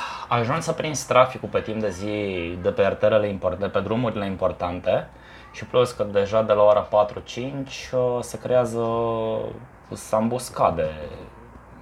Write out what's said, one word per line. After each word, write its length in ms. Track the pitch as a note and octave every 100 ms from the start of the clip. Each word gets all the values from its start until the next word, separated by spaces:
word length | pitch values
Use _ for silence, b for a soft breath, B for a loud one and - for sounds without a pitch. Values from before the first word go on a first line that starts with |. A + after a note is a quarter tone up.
| B B B
ajung 340 | A#2+ A#2 D#3+
să 100 | E3
prinzi 340 | D#3+ D#3 C3+ -
traficul 420 | B2 C3 - G#2+
pe 120 | G2+
timp 200 | G#2 A2
de 80 | G#2+
zi 200 | F2 G#2 G#2+ G2+ F2+ E2+ F2+
de 80 | G2+
pe 120 | -
arterele 440 | G2 F#2 G#2+ G#2+ G#2
import-, 300 | G2 F2+ G2
de 80 | G2
pe 120 | G2+
drumurile 460 | G2 A2+ A#2+ G#2 G2
importante 840 | F#2+ F#2 - F2+ F2+ F#2 - - B B B B
și 120 | -
plus 260 | G#2 B2+ A#2+
că 100 | -
deja 400 | G#2 G2+ G2 A2
de 100 | A2
la 100 | G#2
ora 180 | G#2 G#2
patru, 400 | - G#2 G#2 F#2
cinci, 640 | - A#2+ C3 C#3 C3 - -
uh, 260 | B2+ B2 B2
se 180 | A#2 -
creează, 400 | - B2 A#2 A#2 A2+ A#2 A#2 A2+ A2+ A2 A2 A2+ - - -
sunt 240 | G2+ - A2
ambuscade 680 | A#2 B2 - - G2+ E2 D#2 D#2 D2+ D#2 - - - - - -